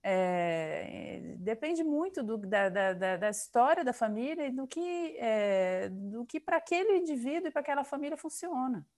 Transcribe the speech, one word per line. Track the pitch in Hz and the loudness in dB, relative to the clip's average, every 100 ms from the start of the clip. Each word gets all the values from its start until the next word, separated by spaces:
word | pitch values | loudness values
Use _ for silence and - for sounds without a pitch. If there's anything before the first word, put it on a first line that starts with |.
é, | 196 185 185 180 170 165 160 156 92 92 87 - - - | 4 4 4 2 2 0 -2 -4 -6 -10 -10 -10 -10 -6
depende | 180 226 302 339 | -4 -2 -2 0
muito | 320 294 370 370 | 2 0 0 -4
do, | 214 220 | -4 -4
da, | 196 202 196 | 0 2 4
da, | 196 190 | 2 2
da, | 180 185 185 | 2 0 0
da | 214 | -2
história | 208 - 240 254 349 | -2 0 4 6 4
da | 262 | 2
família | 240 220 214 262 320 285 | 0 -2 0 -4 -2 -4
e | |
do | 254 262 | -4 -6
que, | 320 349 349 330 320 | -4 -4 -2 -4 -2
é, | 233 220 208 190 185 185 196 | 0 2 4 4 2 0 -2
do | 190 196 220 | -6 -8 -8
que | 240 320 | -6 -6
pra | - 339 | 0 0
aquele | 330 349 427 381 | 2 2 4 4
indivíduo | 339 277 240 320 349 | 2 -2 0 -2 0
e | |
pra | 302 | -2
aquela | 285 285 | 0 -2
família | 277 277 285 302 | -2 -4 -4 -6
funciona, | 311 - 339 277 262 220 143 | -8 -8 -4 -2 -2 -2 -6